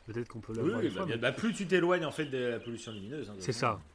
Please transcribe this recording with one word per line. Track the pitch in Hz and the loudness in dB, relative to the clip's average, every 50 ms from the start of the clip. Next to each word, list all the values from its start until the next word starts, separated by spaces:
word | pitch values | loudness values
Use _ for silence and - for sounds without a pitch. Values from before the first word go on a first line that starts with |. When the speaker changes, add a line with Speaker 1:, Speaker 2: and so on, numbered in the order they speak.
| - | -10
Speaker 1:
peut-être | 113 107 117 120 - | -8 -6 -6 -6 -6
qu'on | - 113 | -8 -10
peut | 104 - 110 | -8 -6 -2
la | 113 | 0
Speaker 2:
Oui, | 127 180 | 0 2
Speaker 1:
voir | 233 240 | 2 2
Speaker 2:
oui, | 196 | 2
Speaker 1:
une | 139 | 0
Speaker 2:
bah, | 180 185 | 0 0
Speaker 1:
fois, | 190 | -2
Speaker 2:
bien, | 156 117 | -2 0
Speaker 1:
mais | 117 | 2
Speaker 2:
bah, | 117 131 | 2 0
plus | 139 - 208 233 | 2 2 0 0
tu | 185 - 202 | 0 0 2
t'éloignes | 160 185 180 170 175 180 180 160 | 4 4 6 6 6 4 4 2
en | 143 | 0
fait | - - 156 | 0 -2 -2
de | 143 131 127 | 0 0 0
la | 123 120 117 107 | 0 0 0 -2
pollution | - 120 117 107 - 117 | -2 -6 -8 -8 -8 -8
lumineuse, | 110 101 95 110 143 151 - 104 | -10 -8 -8 -8 -8 -8 -8 -8
hein, | 104 | -8
de | 95 | -6
Speaker 1:
C'est | 180 - | -2 -2
Speaker 2:
toute | 117 - | 0 2
façon. | 131 120 104 85 | 2 2 2 0
Speaker 1:
ça, | 78 - - | -4 -14 -16